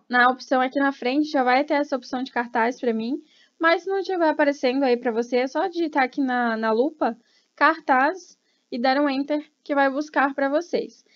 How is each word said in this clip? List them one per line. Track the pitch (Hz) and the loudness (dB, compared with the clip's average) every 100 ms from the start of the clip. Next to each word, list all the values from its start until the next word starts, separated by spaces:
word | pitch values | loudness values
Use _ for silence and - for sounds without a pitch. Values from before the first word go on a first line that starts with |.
| - | -2
na | 247 247 | 2 2
opção | 254 - 262 | 2 0 0
aqui | 262 277 | 0 0
na | 277 | -2
frente, | 277 240 277 302 | -2 -2 0 0
já | 294 | 0
vai | 247 254 | 2 2
ter | 294 | 2
essa | 294 294 262 | 0 0 -4
opção | 233 254 | -6 -8
de | 262 | -6
cartaz | - 240 240 226 262 | -6 -4 -2 -2 -2
pra | 247 | -2
mim. | 226 233 302 - _ _ - | -2 -4 -6 -10 _ _ -2
Mas | 330 349 | 0 2
se | 359 | 0
não | 392 | -4
tiver | 370 370 320 | -2 0 0
aparecendo | 302 294 285 254 262 | 2 0 0 0 0
aí | 269 240 | 2 0
pra | 247 | 0
você, | 220 240 247 | -2 -2 -2
é | 262 | -2
só | 302 370 | -2 -4
digitar | 339 330 302 | -4 -2 0
aqui | 254 294 | 0 0
na, | 262 247 240 220 | -2 0 0 0
na | 220 | 0
lupa, | 220 277 311 254 233 _ _ _ - | 2 0 0 -4 -4 _ _ _ 2
cartaz, | 294 320 - 262 277 370 - _ _ _ _ | 2 2 2 2 2 -2 -10 _ _ _ _
e | 254 | -2
dar | 262 262 | 0 2
um | 294 | 0
enter, | 269 277 302 302 _ - | -2 -2 -4 -6 _ -4
que | 285 | 0
vai | 269 | 2
buscar | 269 302 302 269 | 0 -4 0 0
pra | 269 277 | 0 0
vocês. | 294 349 - - - _ | 0 -2 -4 -4 -12 _